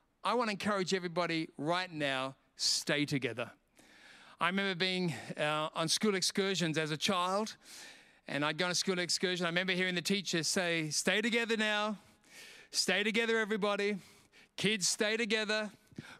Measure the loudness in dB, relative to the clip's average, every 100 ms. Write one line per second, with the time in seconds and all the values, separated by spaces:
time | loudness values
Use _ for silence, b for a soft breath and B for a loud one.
0 | b _ -2 0 0 0 0 0 0 -2
1 | -2 -2 0 0 -4 -6 -2 0 -2 -2
2 | 0 0 -2 -6 _ -4 0 0 0 0
3 | 2 0 -2 -4 -8 -10 _ B B B
4 | B B B B 0 2 0 0 0 2
5 | 0 -2 B -2 0 0 -2 -2 0 2
6 | 2 2 0 0 0 0 0 0 -2 -2
7 | 0 2 2 0 -2 -8 B B B B
8 | B B -8 -2 -2 0 0 0 0 0
9 | 0 0 0 0 0 0 0 0 0 0
10 | 0 -2 0 -2 0 0 0 0 0 0
11 | 2 2 2 0 0 0 2 2 -2 -4
12 | B B B B B B B -2 4 4
13 | 4 2 2 2 2 0 0 2 0 -2
14 | B B B B B -2 0 2 0 2
15 | 0 2 0 0 2 0 -2 -10 B B
16 | B B